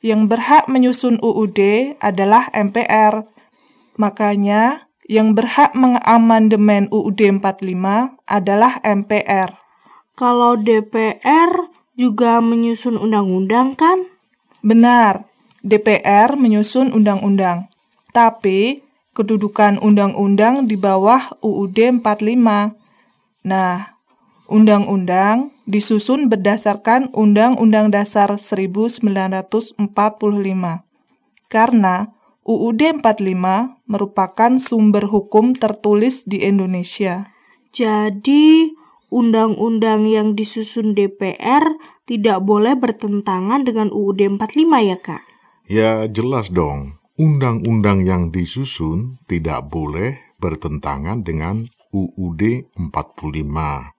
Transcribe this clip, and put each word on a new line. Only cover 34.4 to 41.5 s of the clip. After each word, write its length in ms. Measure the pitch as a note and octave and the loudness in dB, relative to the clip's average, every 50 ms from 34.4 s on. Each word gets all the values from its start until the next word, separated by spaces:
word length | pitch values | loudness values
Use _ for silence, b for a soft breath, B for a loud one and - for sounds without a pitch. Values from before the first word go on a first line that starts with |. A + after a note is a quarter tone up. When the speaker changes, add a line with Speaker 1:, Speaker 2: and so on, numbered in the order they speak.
| A3 A#3+ B3+ B3+ | 2 2 2 0
Speaker 1:
sumber 460 | B3+ - A#3+ A3+ G#3+ G#3+ G#3 G#3 G#3 G3 | -2 -2 0 2 4 4 4 2 -2 0
hukum 480 | G#3+ G#3 G3+ - - G#3+ A3+ B3 B3+ B3+ | -2 -2 -2 2 2 2 2 2 0 0
tertulis 640 | - G#3+ G#3 G#3 - G#3 G#3 G#3 A3 B3+ B3+ - | -2 -4 -4 -4 -2 0 2 2 2 0 -2 -6
di 220 | - F#3+ G3 - - | -10 -8 -6 -4 -2
Indonesia. 840 | G3 G3+ G3 F#3+ F3+ F#3 F3+ F3+ - - - G#3 F#3+ F3+ F#3 G3+ b b b b b b b b _ _ | 0 0 0 0 -2 -4 -6 -8 -10 -8 -6 -6 -4 -4 -8 -10 b b b b b b b b _ _
Speaker 2:
Jadi, 960 | - A#3+ A3 G#3+ G#3 G#3+ G#3+ G3 G#3 G#3 C4+ C#4 D4 D4+ D#4 D#4+ D#4+ E4 D#4 D#4+ b b b b b b _ | -4 -2 -2 0 -2 -2 -4 -6 -4 -2 2 2 4 6 6 6 6 4 0 -4 b b b b b b _
undang-undang 960 | - B3 A#3 A#3 A3 A3 A3 A3 G#3+ - G#3 A#3 A3+ A3 A3 A3+ A3 G#3+ G#3+ | -2 0 2 2 2 2 2 0 0 -2 -2 -2 0 0 0 0 0 0 2
yang 300 | G#3+ A3 G#3+ G#3+ G#3+ G#3 | 2 2 0 0 0 -2
disusun 560 | G3+ A3 G#3+ - A3+ A3 G#3+ - A#3+ A3 G#3+ | -2 -6 -6 -8 -10 -10 -8 -6 -4 -2 -2
D 160 | G#3 G3+ G3 G3 | 0 0 0 -2
P 240 | G3 - G3 F#3+ - - | -2 -6 -8 -8 -8 -6
R 240 | - - | -2 2